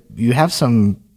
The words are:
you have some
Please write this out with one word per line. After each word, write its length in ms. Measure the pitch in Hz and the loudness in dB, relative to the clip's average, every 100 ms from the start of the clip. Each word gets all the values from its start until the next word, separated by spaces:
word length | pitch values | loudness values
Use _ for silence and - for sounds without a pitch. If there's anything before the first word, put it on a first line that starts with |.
| _ | _
you 180 | - 117 | -6 -2
have 180 | 123 165 | 0 0
some 460 | - 127 117 101 98 _ | -2 0 2 0 -2 _